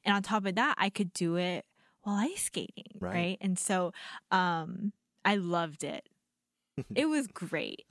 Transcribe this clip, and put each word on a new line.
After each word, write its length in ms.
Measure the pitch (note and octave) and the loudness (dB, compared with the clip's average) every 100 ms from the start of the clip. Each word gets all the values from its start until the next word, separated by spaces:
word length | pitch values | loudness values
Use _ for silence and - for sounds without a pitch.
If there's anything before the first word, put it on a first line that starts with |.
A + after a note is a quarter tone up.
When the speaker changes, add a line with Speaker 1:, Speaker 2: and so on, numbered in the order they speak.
Speaker 1:
And 120 | - G3+ | 2 2
on 80 | |
top 220 | G3 G#3+ G3 | 2 0 2
of 100 | F#3 | 2
that, 180 | C#4+ - | 2 2
I 100 | G3 | 2
could 240 | - F#3 | 2 -2
do 220 | - E3+ F3 | 0 2 2
it 300 | F3+ F3+ - _ _ _ | 2 -2 -6 _ _ _
while 140 | G#3 G3+ | -2 2
ice 280 | C4 G4+ - | 2 0 -4
skating, 520 | - - - - - | -4 -6 -10 -16 -6
Speaker 2:
Right. 140 | F#3 | -2
Speaker 1:
right? 240 | F3+ F3 F#3+ | 0 0 0
And 200 | G3 F#3 | 0 0
so, 340 | - F#3 F3 - - - - | 2 2 0 -4 -12 -14 0
um, 600 | F#3+ F3+ E3 D#3+ F#3 G3+ - _ _ | 2 4 2 -2 -4 -4 -4 _ _
I 120 | G3 G#3 | 2 2
loved 480 | F3 E3+ E3 D3 | 2 0 0 -4
it. 260 | C#3+ - - _ _ _ _ _ _ - | -6 -8 -10 _ _ _ _ _ _ -10
Speaker 2:
<laughs> 180 | - G#3 | -4 0
Speaker 1:
It 100 | D4+ | 2
was 220 | D4+ B3+ | 2 0
great. 580 | - E3+ D#3+ - - - | -4 -6 -4 -4 -8 -8